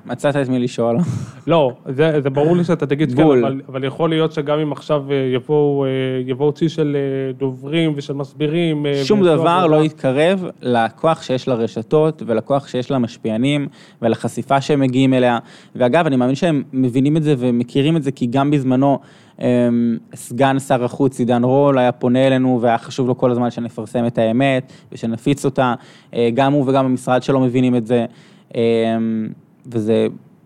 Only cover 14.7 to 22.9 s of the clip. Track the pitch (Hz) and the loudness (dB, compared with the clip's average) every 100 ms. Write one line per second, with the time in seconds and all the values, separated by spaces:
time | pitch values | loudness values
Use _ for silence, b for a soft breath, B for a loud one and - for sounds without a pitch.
14.7 | 147 131 127 131 131 123 117 - B B | 0 2 2 2 4 2 0 -4 B B
15.7 | - 123 156 165 131 123 135 175 147 113 | -2 2 2 2 0 0 0 0 0 -2
16.7 | 131 127 127 139 160 151 131 123 120 120 | -2 0 0 2 2 0 0 0 0 -2
17.7 | 143 143 165 139 139 123 131 143 147 131 | 0 0 0 -2 -4 -2 0 0 0 2
18.7 | 127 139 135 B B B B 123 123 120 | 2 2 0 B B B B 0 2 2
19.7 | 117 117 113 - - - 120 135 135 - | 2 0 -2 -8 -18 -8 0 0 0 -2
20.7 | 131 123 - 135 131 120 120 127 135 143 | -2 -2 0 0 0 0 0 2 4 4
21.7 | 131 123 143 127 127 131 131 127 123 117 | 4 2 0 0 2 2 2 2 0 0
22.7 | 113 - | 0 -2